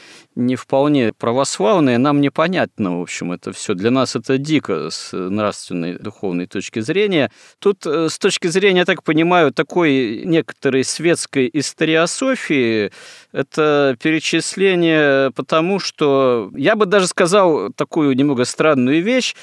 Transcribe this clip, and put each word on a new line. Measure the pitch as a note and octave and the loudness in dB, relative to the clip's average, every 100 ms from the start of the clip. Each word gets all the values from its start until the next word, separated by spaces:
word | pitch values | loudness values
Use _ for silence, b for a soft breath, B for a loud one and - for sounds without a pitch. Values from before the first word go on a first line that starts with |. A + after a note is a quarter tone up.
| B B B - | B B B -4
не | B2 B2+ | -2 -2
вполне | - C3+ D3 C#3+ A2+ | -2 0 2 2 2
православная, | - A#2 B2 C#3 - G3+ G3 C#3 A#2 | 0 -2 0 -2 0 2 4 4 2
нам | C#3 C#3+ | 2 2
непонятна, | C#3+ - E3+ F3+ A2+ - G2 F2 | 0 0 0 0 -2 -2 -4 -4
в | |
общем, | F2 - E2+ | -6 -8 -8
это | F2+ - | -8 -10
всё. | G2 - | -10 -6
Для | F#2 A2 | -2 0
нас | C3 B2 C3 | 0 0 -4
это | A2+ C3+ | -2 -2
дико | C#3+ D3+ A2+ F2 D2+ | 0 -2 -2 -4 -6
с | - - F#2 | -10 -10 -8
нравственной, | F#2 G#2 G#2 - - F2 E2+ F2+ | -4 -2 -2 -4 -8 -6 -6 -8
духовной | G#2 - G2 F2 F2+ | -12 -8 -6 -6 -6
точки | G#2 - A#2 | -8 -8 -8
зрения. | A2+ F3 G#3+ F3 B2 b b b | -4 -2 0 0 -2 b b b
Тут, | G3 G3+ E3+ | -2 -2 -2
э, | D3+ D#3+ | -2 -2
с | - | -2
точки | G3+ - F3 | -2 -2 -2
зрения, | F3+ G3+ F3+ | 0 2 2
я | F3+ | 2
так | F3+ | -2
понимаю, | - D#3 E3+ F3+ D3 | 0 2 4 4 4
такой | C3 D#3 F3+ D#3+ C3+ A#2 A2 F#3 | 2 -2 0 2 2 0 -4 0
некоторой | E3 - - C#3 C3+ | 0 0 -4 0 0
светской | B2 - D#3+ D#3+ - C#3 B2+ | 0 -2 0 0 -2 -2 0
историософии, | D3+ C3 - D#3+ D#3+ E3+ - C4+ C4 - D3 A#2 A2 G2+ B B B B | 0 -4 -2 0 2 0 -2 -2 -2 -2 0 0 0 -2 B B B B
это | - C#3 - D3+ D3 C#3 B2 | -8 -6 -2 0 2 2 0
перечисление | D#3 D#3+ - E3 - - F#3+ F3+ E3+ D#3 D3 C3+ C3+ | -2 -2 -2 -2 -2 -2 0 2 2 2 2 2 0
потому, | - C3+ D#3+ E3 G3 | -2 -4 -2 0 -2
что | - - D3+ C3+ C3 A#2+ G2+ F2+ | -4 -2 0 2 2 0 -4 -4
я | C#3+ A3 | 0 2
бы | G3+ | 2
даже | G3+ F3+ | 2 2
сказал | - F3+ G3+ F#3 C#3+ G2 - | 0 2 4 4 2 -2 -6
такую | D3 E3+ D3 B2+ | -4 0 2 2
немного | D3 B2 B2 | 2 2 -2
странную | - D#3 C#3+ B2 D#3 | 0 2 2 2 0
вещь. | F#3+ C4 - - | 0 0 -2 -6